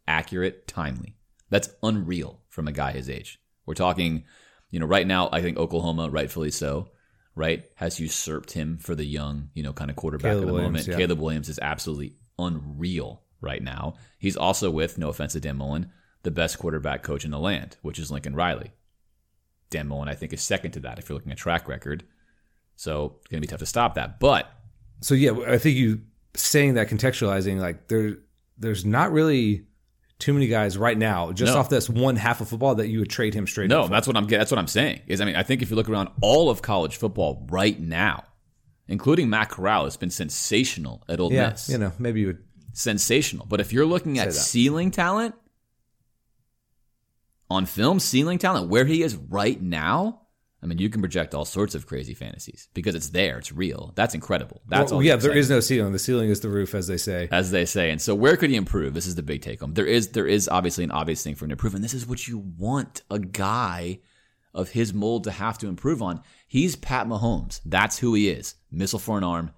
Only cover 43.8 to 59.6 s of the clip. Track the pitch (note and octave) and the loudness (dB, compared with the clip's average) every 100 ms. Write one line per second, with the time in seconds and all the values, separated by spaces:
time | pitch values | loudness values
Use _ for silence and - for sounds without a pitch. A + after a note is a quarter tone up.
43.8 | D#3 F3 D#3+ C3+ G2 D2 C#2 A#2 C3+ D#3 | 4 2 0 0 0 0 0 4 4 4
44.8 | F#3 F#3 F3 G#3 A#3 - _ _ _ _ | 0 0 0 0 -2 -6 _ _ _ _
45.8 | _ _ _ _ _ _ _ _ _ _ | _ _ _ _ _ _ _ _ _ _
46.8 | _ _ _ _ _ _ - F#2 F#2+ - | _ _ _ _ _ _ -4 -2 -2 2
47.8 | B2+ F#3+ - B2+ D#3 F3 F#3 D#3 E2+ A2 | 2 4 4 2 4 2 2 0 4 4
48.8 | C3+ E3 D#3+ F#2 C2 G2 G#2+ - F#2 D#2+ | 6 4 2 -2 -6 0 0 0 -2 -2
49.8 | D#2+ C#3 G#3+ A3+ _ _ _ _ E2+ E2+ | 0 2 0 -4 _ _ _ _ -6 -2
50.8 | G#2 G#2+ F#2 E2+ D2+ D2 D2 F#2 G#2 D2 | 0 0 -2 -2 -2 -4 -4 -2 -2 -2
51.8 | - C2 B1+ - A#1 - - - - - | -8 -10 -8 -12 -12 -14 -16 -18 -12 -4
52.8 | F#2+ E2 D2+ F2 F#2+ A#1+ - C#2+ F#2 - | -2 -2 -2 2 2 0 -8 -4 -4 -4
53.8 | - - A2+ A#2 - F2 - - - F#2+ | -8 0 0 0 -2 -2 -2 -12 0 2
54.8 | C#3 A2+ D#3 B2 C#3 D3 C3+ B2+ A2 B2+ | 4 6 6 6 6 4 6 4 4 2
55.8 | G2+ F#2+ - B2 A2 G#2 G#2+ G2+ F#2+ G2+ | 2 0 2 2 4 2 2 0 0 -2
56.8 | F2 F2 - F2+ E2+ F2+ F#2 F#2 F2 G2+ | -2 -2 -2 -2 0 2 2 2 2 2
57.8 | E2 D#2+ - G2+ C3 F3+ D3+ A#2 F#2 G2 | 2 0 0 4 6 6 4 2 0 0
58.8 | C#2 D#2 F#2 F2 D2 C#2 - A1+ | -2 -4 -4 -6 -6 -6 -8 -10